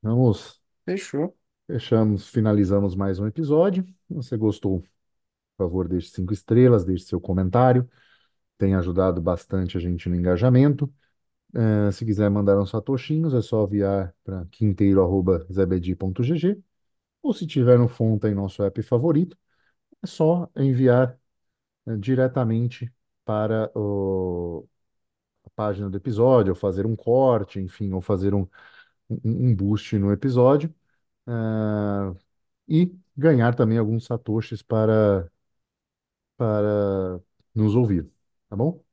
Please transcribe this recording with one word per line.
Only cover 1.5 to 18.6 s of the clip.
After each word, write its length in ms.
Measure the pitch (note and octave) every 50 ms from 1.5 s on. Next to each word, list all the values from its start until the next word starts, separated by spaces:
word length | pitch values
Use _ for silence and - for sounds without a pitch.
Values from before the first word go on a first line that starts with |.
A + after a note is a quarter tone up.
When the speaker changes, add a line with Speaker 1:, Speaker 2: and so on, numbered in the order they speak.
| _ _ _ _
Speaker 1:
Fechamos, 600 | - A#2+ - - - A2+ A2 A2 G#2 F#2+ - -
finalizamos 680 | - B2 A2 A2 G#2 G#2 G2+ F2+ G2 G2+ G2+ G2+ F2
mais 220 | F#2+ G2 G2 G2 F2+
um 80 | G2+ G#2+
episódio. 580 | G2+ - E3 C#3 D3 D#3 E3+ G3+ F#3+ F#3 F#3 F#3 - _ _ _
Se 60 | F3
você 240 | E3+ B2 - - A2
gostou, 440 | A2 A2 G#2 - - G2+ F#2+ F2+
por 840 | D#2+ _ _ _ _ _ _ _ _ _ _ _ _ _ _ _ G2
favor, 220 | F2 E2 F#2 F#2 E2+
deixe 220 | F#2 F2+ E2+ -
cinco 240 | - - F#2+ F2+ G#2+
estrelas, 520 | G2 - - A2 A#2 B2+ B2+ A#2+ G#2+ F2
deixe 200 | F2+ F#2 F2 -
seu 160 | - - F2
comentário. 680 | - - F#2+ F#2 F#2+ F2+ F2+ A#2+ B2+ B2+ B2 B2+ B2 - _ _ _ _ _ _ _ _ _ _ _ _ _ _
Tem 180 | - G2 F#2+
ajudado 460 | F#2+ F2 F2 F2 F2+ F#2 F#2+ F2 F2
bastante 560 | E2 F2+ F2+ E2+ - _ - F#2+ F#2 F2 - F2+
a 40 |
gente 280 | E2+ F2+ F2+ E2+ - F2+
no 60 | F2
engajamento. 760 | F2 F2 F2+ F2+ F2 A2 B2+ B2 B2+ C3+ D3 C#3+ - D3 C3+ - _ _ _ _ _ _ _ _ _ _ _ _
Eh, 360 | - A2+ A2 G#2+ G#2 G#2 G2+
se 140 | F#2+ - A#2+
quiser 240 | A2 G#2 G2 G#2+ G#2
mandar 300 | G2+ G#2 G#2 G2+ G2+ G2
uns 120 | G2+ F#2
satoshinhos, 600 | - A2 G#2 - C#3 B2+ - - D#3 D#3 E3 D#3+ C3+
é 80 | B2
só 240 | G#2 - - A2 G#2+
enviar 500 | F#2+ G2+ G#2 G2 G2 G2 G2 F#2+ F2+ - _ _
pra 220 | - F#2+ F#2 F2 F2
quinteiro 560 | _ _ A2 G#2+ G2 - G#2 G2 G2 G2 F#2+
arroba 420 | F2 F#2 G2 F#2 F#2 F#2+ E2+ E2 -
zebedi 440 | F#2+ F#2+ G2 F2 F#2 F#2 E2+ F2+ F#2
ponto 280 | - - F#2+ F#2 - B2
G 140 | B2 E3 E3
G. 220 | D3 F3+ G#3 - - _ _ _ _ _ _ _ _ _ _ _ _
Ou 100 | D4+ A3+
se 140 | - F#3+ D#3
tiver 300 | - D3 B2+ A#2+ B2 A#2+
no 80 | B2 A#2+
Fonta 400 | B2 - A#2 A2+ A2 G#2 G2+ A2
em 60 | G#2
nosso 280 | G2 G2+ G2 - -